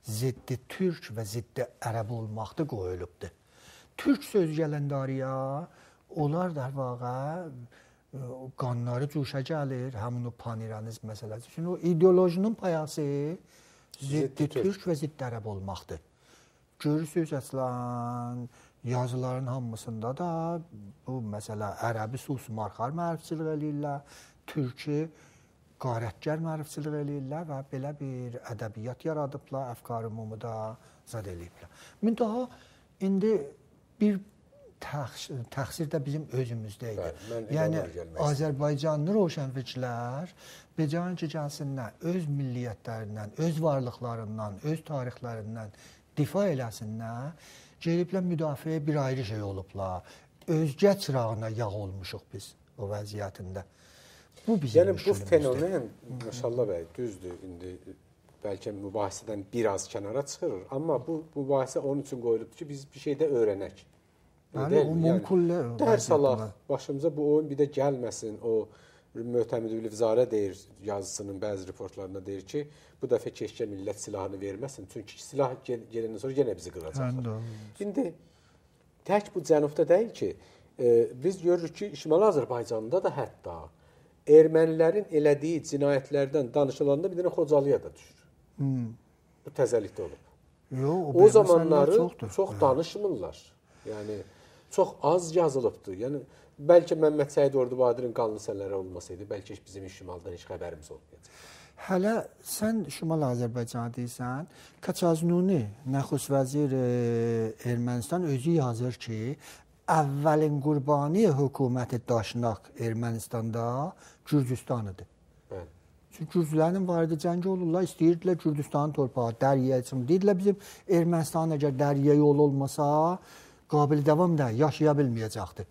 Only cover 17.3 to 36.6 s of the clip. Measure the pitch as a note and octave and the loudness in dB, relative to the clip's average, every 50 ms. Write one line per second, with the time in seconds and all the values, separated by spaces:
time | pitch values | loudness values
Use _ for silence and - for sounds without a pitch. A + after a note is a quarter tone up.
17.3 | D#3 C#3 B2 - - C3 C3 C3 - D3 B2 A#2+ B2 A#2+ A#2+ A#2+ A#2+ A#2+ A#2+ A#2+ | -4 -6 -6 -6 -6 -4 -4 -2 -4 -4 -6 -6 -6 -6 -6 -6 -6 -6 -8 -8
18.3 | A#2+ B2 B2 C#3 _ _ - _ _ _ _ A#2+ B2 B2 B2 B2 B2 B2+ B2+ B2+ | -8 -10 -10 -12 _ _ -20 _ _ _ _ -4 -2 -2 -2 -2 -4 -4 -4 -4
19.3 | B2+ B2+ C3+ B2+ B2 C3+ B2 A#2 A2+ G#2+ - - A2+ A2 G#2+ A#2+ C3 D#3 F3+ F3 | -4 -4 -4 -6 -6 -6 -6 -8 -10 -10 -10 -10 -10 -6 -6 -6 -6 -4 -4 -4
20.3 | E3 E3 E3 E3 E3+ E3+ E3 - - G#2+ G#2 G2 - _ _ - C3 C3 A#2 G#2+ | -4 -4 -4 -4 -6 -6 -8 -12 -18 -20 -18 -20 -20 _ _ -10 -8 -6 -6 -6
21.3 | G2+ G#2 A2 - A2 G#2 G#2+ G2+ F#2 - - A#2 A#2 A2 A2 A2 B2+ B2+ - - | -8 -8 -8 -10 -8 -6 -6 -6 -6 -4 -4 -4 -2 -4 -6 -6 -8 -10 -6 -6
22.3 | C#3+ A#2+ - - A2+ A2 G#2+ G#2 - - A2+ B2+ D3 E3 F3 E3+ E3 D#3 - - | -8 -8 -6 -8 -8 -6 -6 -8 -6 -6 -6 -4 -4 -4 -4 -4 -4 -6 -6 -8
23.3 | E3+ D#3 D#3+ D#3 D#3 D3+ D3 D3+ D3 D3 D3 D3 C#3+ C#3+ C#3+ - - - - - | -6 -4 -4 -4 -4 -2 -4 -4 -4 -4 -4 -4 -6 -6 -8 -14 -20 -20 -20 -20
24.3 | _ _ _ - - D#3 C#3 B2 B2 - - D3+ D3 D3 D#3 D#3+ - - - - | _ _ _ -8 -4 -2 -2 -2 -4 -8 -6 -4 -2 -2 -2 -4 -8 -18 -20 -20
25.3 | _ _ _ _ _ _ _ _ _ _ - B2+ A#2+ A#2 A2+ G#2+ - - - D#3 | _ _ _ _ _ _ _ _ _ _ -6 -4 -4 -4 -6 -8 -10 -8 -4 -4
26.3 | D3+ D#3 E3 E3 D#3+ D#3 D3+ - - - D3 D#3 D3+ D3+ D3 C#3+ C#3+ C#3+ C3+ C3 | -4 -2 -4 -6 -6 -6 -8 -10 -10 -8 -6 -6 -4 -4 -4 -4 -6 -6 -6 -8
27.3 | D3 D#3 F3 D#3 D3 C3+ C3+ - - C3+ C3 C#3+ D3+ D3 C#3+ C3+ C3 B2+ B2 B2 | -8 -8 -8 -8 -8 -10 -10 -8 -8 -8 -6 -8 -8 -8 -10 -8 -8 -8 -8 -10
28.3 | A#2+ B2 - - A#2+ G#2 A#2+ A2 G#2 A2 G#2+ B2 B2 - - D#3+ D#3+ D3+ D3 C3+ | -10 -12 -10 -10 -10 -8 -8 -10 -10 -10 -10 -10 -10 -8 -6 -6 -4 -4 -4 -6
29.3 | C#3 C#3 - _ C#3 C3+ C3+ B2 A#2+ - _ - A#2+ A2+ A2+ A2+ G#2+ A2+ A2+ A2 | -6 -10 -12 _ -8 -8 -8 -8 -10 -14 _ -8 -8 -6 -6 -8 -10 -10 -10 -10
30.3 | A2 G#2+ A2 A#2 A2+ A2 A2 A2 A2 - - - _ _ _ - - A#2 G2+ G2+ | -12 -10 -10 -8 -8 -6 -8 -8 -10 -12 -18 -20 _ _ _ -12 -10 -10 -10 -8
31.3 | F2+ E2+ E2+ F2 _ - - F2 _ - - - - _ - A3 A#3 - A#3+ G#3+ | -10 -12 -14 -16 _ -20 -20 -20 _ -20 -20 -20 -12 _ -2 -2 0 0 -2 -2
32.3 | G#3+ B3 B3+ B3 - - - _ _ _ _ _ _ _ F#3+ F#3+ G3 F#3+ F#3+ A3 | -2 -4 -6 -8 -10 -20 -20 _ _ _ _ _ _ _ -2 0 0 2 2 2
33.3 | A3 F#3 C#3+ C#3+ - _ _ _ _ _ _ _ _ _ G#3 G#3 G3+ F#3+ G3 - | 2 0 -2 -6 -14 _ _ _ _ _ _ _ _ _ 2 2 2 0 -4 -12
34.3 | _ _ _ _ _ _ - A#4+ _ _ - - - D3 C3+ A2 - - - - | _ _ _ _ _ _ -20 -20 _ _ -12 -8 -6 -6 -8 -8 -10 -14 -14 -10
35.3 | D#3+ B2+ A#2 - - - C3 - - - E3 D3 - D#3+ C#3 C#3+ C#3 D#3 D#3 D3 | -10 -10 -10 -8 -6 -8 -6 -6 -4 -6 -6 -2 -2 -4 -2 -2 -4 -6 -6 -4
36.3 | - C3 C3 A#2 A#2+ A2+ | -4 -4 -4 -2 -4 -8